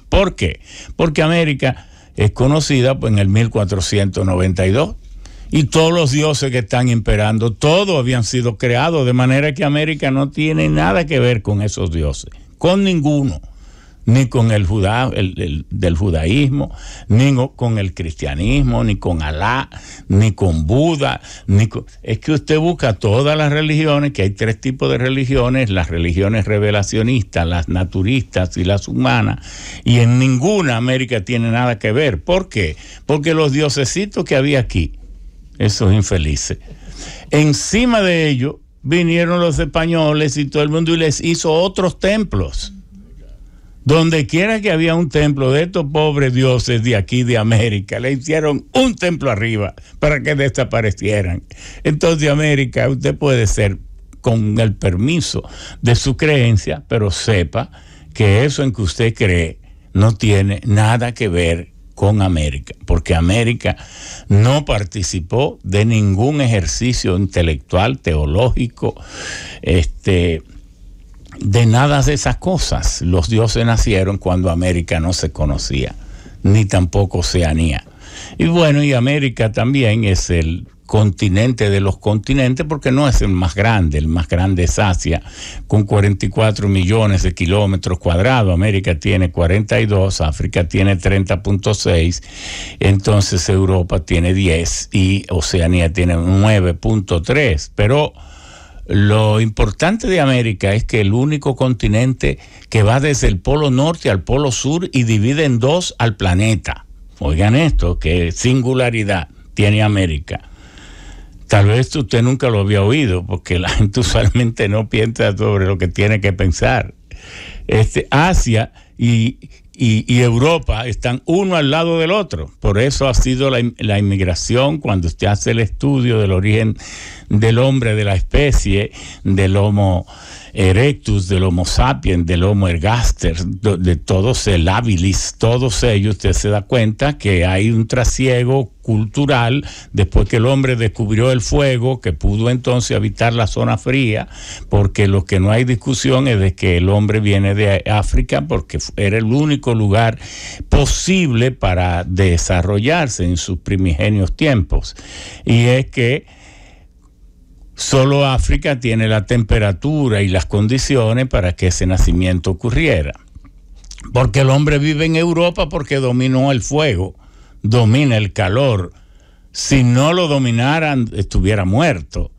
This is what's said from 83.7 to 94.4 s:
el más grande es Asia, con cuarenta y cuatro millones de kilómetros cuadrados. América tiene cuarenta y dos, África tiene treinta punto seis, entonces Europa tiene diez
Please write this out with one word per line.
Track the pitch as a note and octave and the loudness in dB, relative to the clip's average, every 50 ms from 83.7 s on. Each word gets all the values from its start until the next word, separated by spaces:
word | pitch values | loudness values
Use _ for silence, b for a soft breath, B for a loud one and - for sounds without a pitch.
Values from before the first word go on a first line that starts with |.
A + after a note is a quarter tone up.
| A2+ G2+ E2 D#2 C#2+ | 2 2 2 0 0
el | D2+ D#2 D#2 | 0 0 0
más | E2 F2 D#2 - | -2 -2 -2 -2
grande | F2+ E2+ F#2 F#2+ F#2+ F2 F2 | -2 0 0 0 0 0 0
es | - - - | 0 0 0
Asia, | G#2+ G2 F2 - - F#2 E2 - - B B B B B B B B | 0 0 0 0 -2 -2 -4 -4 -6 B B B B B B B B
con | B - G#2+ G2+ | B 0 0 2
cuarenta | G#2 G#2+ G#2 G2 G2+ G2 - - | 2 2 2 2 2 0 0 -2
y | G2 | -4
cuatro | - G#2+ A2 A2 G2+ - G2+ G2 | -2 0 0 0 0 0 0 0
millones | G2 F#2+ F2+ F2+ A2 A2+ G#2+ G2+ F#2+ F2+ | 2 2 2 2 2 2 2 2 2 2
de | - F#2 | 0 0
kilómetros | D#2+ - E2 E2 G2 G#2 G#2 G2 G2 F2 - F2 F2+ - | -2 -2 -2 0 2 2 2 2 0 -2 -2 -4 -4 -4
cuadrados. | - F2+ E2 F2 G2+ B2+ C3 B2 G#2 F#2+ | -2 0 0 2 2 2 2 2 2 2
América | F2 E2 G2 A2 G2 F#2+ F#2 - E2+ D2+ | 2 2 2 2 0 0 0 -2 -2 -2
tiene | - - F#2+ F#2 F2+ F2+ | 0 0 0 2 0 0
cuarenta | - E2+ E2+ E2 F#2 G#2+ G#2 - A#2 A2+ | 0 0 0 2 2 0 0 0 0 0
y | A2+ | 2
dos, | G#2 G#2 F#2+ F#2+ F#2 F2 - | 2 2 2 2 0 0 -2
África | - E2 D#2 - - - - F2 E2+ E2+ | -2 -2 -2 -4 -4 -2 -2 -2 -2 0
tiene | - F#2+ F#2+ G2 G2 | 0 0 2 2 2
treinta | F2 - F#2 G2 G2 F#2+ - F#2+ F2+ | 0 0 0 0 0 0 0 -2 -4
punto | - - G2+ F#2+ - G#2+ | -2 -2 -2 -2 0 -2
seis, | G#2 - - G2+ F2+ E2 D#2+ F2 F2 - - B B B B B B B B B B B | -2 0 0 0 2 2 2 0 -2 -4 -8 B B B B B B B B B B B
entonces | B G2 G2 G2 - A#2 G#2 G2+ G2 - - F2 - - | B 2 2 2 2 2 2 2 2 0 0 -2 0 0
Europa | G2 F#2+ F#2+ F#2 F#2+ F2+ E2+ - - E2 - | 0 2 2 2 2 0 0 0 -2 -4 -2
tiene | - F2+ E2+ E2+ F2+ F#2 | 0 0 0 2 2 2
diez | G2 | 2